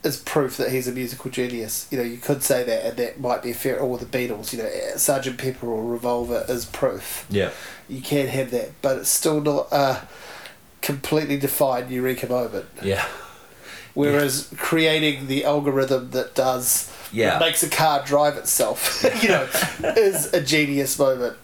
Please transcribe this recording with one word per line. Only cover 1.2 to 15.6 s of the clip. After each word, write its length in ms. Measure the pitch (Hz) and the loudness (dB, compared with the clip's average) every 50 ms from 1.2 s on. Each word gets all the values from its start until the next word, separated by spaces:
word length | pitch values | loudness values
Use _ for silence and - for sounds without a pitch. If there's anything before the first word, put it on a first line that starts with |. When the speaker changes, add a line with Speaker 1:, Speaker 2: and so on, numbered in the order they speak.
| - - | -10 -8
Speaker 1:
genius. 560 | - - 123 123 123 117 110 107 - - - - | -4 -4 -4 -2 -4 -6 -6 -6 -6 -8 -6 -6
You 80 | - 127 | -4 -4
know, 60 | 120 | -4
you 140 | 120 120 123 | -4 -6 -8
could 240 | - - 143 135 | -2 -2 -2 0
say 200 | - - 139 123 123 | 2 2 2 2 2
that, 200 | 117 113 110 110 | 0 0 0 0
and 100 | - - 127 | -2 -2 -2
that 200 | 120 117 - - | -4 -4 -4 -6
might 220 | 135 123 123 120 | -2 -2 -2 -2
be 80 | - 123 | -2 -6
a 40 | 117 | -6
fair, 240 | - - 135 131 - | -2 -2 -2 0 0
or 180 | 135 127 123 117 | 0 -2 -2 -4
the 80 | 120 | -6
Beatles, 460 | - - 127 123 117 110 104 107 - | -4 -4 -4 -2 -2 -4 -6 -8 -8
you 60 | - 117 | -8 -6
know, 80 | 110 107 - - - - - | -6 -6 -4 -4 -6 -6 -2
Sergeant 420 | - - 147 143 135 127 131 123 123 | 0 2 2 2 2 0 -4 -6 -4
Pepper 280 | - 131 131 - 123 | -4 -4 -4 -4 -4
or 180 | 117 113 110 110 | -4 -4 -2 -2
Revolver 600 | 117 120 117 120 123 123 120 120 120 120 113 - - | -4 -4 -2 0 0 0 0 0 0 -2 -2 0 -2
is 160 | 127 120 117 | -2 -4 -4
proof. 640 | - - - 139 127 98 95 - - - - - - | -8 -4 0 0 0 0 -2 -8 -8 -10 -10 -8 -2
Speaker 2:
Yeah. 220 | 98 101 92 - - - - - - - - - | 0 0 0 0 -4 -10 -14 -16 -16 -18 -12 -10
Speaker 1:
You 120 | 123 135 | -10 -10
can 280 | 131 - 147 143 135 127 | -4 0 0 0 0 0
have 220 | 127 135 131 120 | 0 -2 -2 0
that, 280 | 123 120 107 - - - | 0 -2 -2 -4 -8 -2
but 180 | - 139 135 - | 0 0 0 0
it's 100 | - - | 0 0
still 320 | - - - 160 151 151 | 0 2 2 2 2 2
not 260 | 147 151 143 143 - - | 2 2 2 2 0 2
a 340 | - 143 139 135 127 - - - - - - - - - - - - - - - - - | 2 2 4 4 2 -2 -6 -14 -18 -18 -18 -16 -16 -16 -16 -18 -20 -20 -20 -20 -14 -8
completely 540 | - - 147 139 - - 156 156 156 139 143 | -4 -4 -4 -4 -2 0 0 2 2 2 -2
defined 540 | 139 139 139 - - 151 135 127 123 127 127 | 0 0 -2 2 2 2 4 4 0 -2 -2
eureka 380 | 127 123 123 131 127 123 - - | -2 0 0 0 0 -2 -2 0
moment. 380 | 123 123 120 110 101 95 - - - - | 0 0 0 -2 -4 -6 -8 -8 -14 -6
Speaker 2:
Yeah. 220 | - 98 98 90 - - - - - - - - - - - - - - - - - - - | -2 0 0 0 0 -4 -6 -12 -14 -16 -18 -20 -20 -20 -20 -20 -18 -18 -18 -18 -18 -8 -2
Speaker 1:
Whereas 540 | 139 143 147 143 147 147 139 131 143 143 - | 2 2 4 4 4 4 2 0 -2 -4 -8
Speaker 2:
Yeah. 60 | - - | -8 -6
Speaker 1:
creating 680 | - - 165 160 160 160 156 160 156 151 143 135 139 | -2 0 2 4 4 4 4 4 2 2 0 0 -4
the 180 | 131 135 139 143 | -2 -2 0 2
algorithm 640 | 147 147 147 | 2 2 4